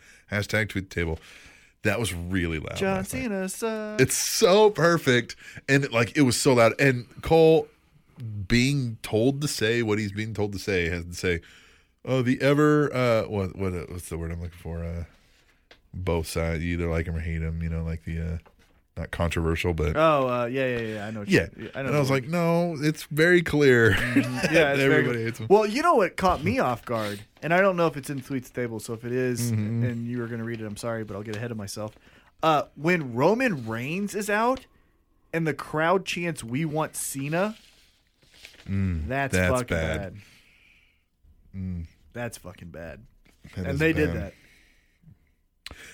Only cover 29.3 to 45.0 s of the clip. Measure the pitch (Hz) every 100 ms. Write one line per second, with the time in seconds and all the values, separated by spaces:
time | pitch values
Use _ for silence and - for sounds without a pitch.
29.3 | 120 120 110 107 117 120 117 117 123 117
30.3 | 117 113 113 110 104 120 113 107 98 107
31.3 | 104 120 110 98 - 107 - _ _ _
32.3 | _ 160 151 - - 151 180 139 117 147
33.3 | 226 262 165 110 113 127 175 202 196 202
34.3 | 208 233 262 - _ _ _ _ _ _
35.3 | 165 160 147 - 151 160 190 175 - 175
36.3 | 156 120 127 160 151 151 - - 139 139
37.3 | 160 208 220 - _ _ _ _ _ _
38.3 | _ - - - 98 95 85 78 131 139
39.3 | 92 90 127 120 85 80 78 95 101 -
40.3 | - _ _ _ _ _ _ _ _ _
41.3 | _ _ 98 92 90 82 _ _ 117 120
42.3 | - 90 85 87 80 82 71 113 _ _
43.3 | _ - - 90 139 160 - 151 82 92
44.3 | - _ _ _ _ _ _